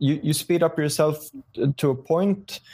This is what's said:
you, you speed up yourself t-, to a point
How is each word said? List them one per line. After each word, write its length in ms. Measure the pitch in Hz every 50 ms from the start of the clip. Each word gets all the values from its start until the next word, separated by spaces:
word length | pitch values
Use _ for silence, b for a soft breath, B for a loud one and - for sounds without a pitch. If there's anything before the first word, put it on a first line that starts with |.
you, 200 | 147 135 156 -
you 120 | - 151 147
speed 280 | - - - 175 170
up 160 | 170 160 165 160
yourself 520 | 151 147 - - 151 156 151 156 - - - 269 - _ -
t-, 180 | - - 139 139 -
to 100 | 151 139
a 40 | 131
point 680 | 131 - - 160 175 196 202 196 196 - - - - B B